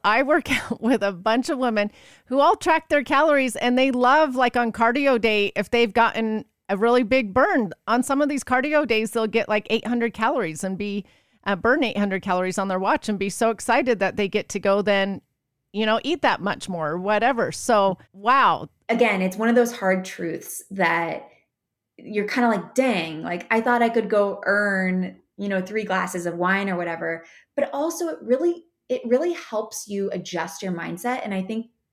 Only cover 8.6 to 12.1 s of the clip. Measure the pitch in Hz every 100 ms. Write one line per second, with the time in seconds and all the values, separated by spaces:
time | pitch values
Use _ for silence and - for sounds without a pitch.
8.6 | 285 302 254 220 220 233 220 226 - 208
9.6 | - 220 - 240 233 - 220 294 180 156
10.6 | 190 190 208 202 190 _ _ _ - 196
11.6 | 226 294 254 - 202